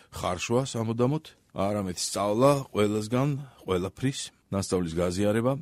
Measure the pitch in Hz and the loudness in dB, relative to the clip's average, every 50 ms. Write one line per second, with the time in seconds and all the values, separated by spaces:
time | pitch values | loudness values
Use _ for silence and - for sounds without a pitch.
0 | - _ - - - 92 90 85 - - 117 127 135 135 - 117 110 113 113 117 | -20 _ -10 -4 -2 -2 -2 -2 -2 0 0 0 0 0 -4 -4 -2 -2 0 2
1 | 123 131 147 160 - - - _ _ _ - - 95 101 104 104 98 92 85 - | 2 2 0 -2 -6 -10 -20 _ _ _ -4 -2 -2 0 0 -2 -2 -4 -4 -4
2 | - - - 95 101 104 107 113 131 143 143 139 139 - - 101 104 104 104 107 | -6 -4 -2 -2 0 0 2 4 6 6 4 4 0 -2 0 2 2 2 2 0
3 | 107 107 123 127 139 147 143 135 143 - - - - - 92 87 92 95 - - | -2 0 0 0 2 0 0 -2 -6 -12 -18 -14 -4 -2 0 0 0 -2 -4 -4
4 | 127 135 139 - - - - _ _ _ 98 98 95 - 98 90 90 80 80 87 | -4 -2 -2 -4 -10 -12 -14 _ _ _ -4 -2 0 0 0 0 0 0 0 0
5 | 87 90 87 95 104 104 104 117 117 127 139 143 | 0 0 0 2 2 2 2 2 2 0 0 -2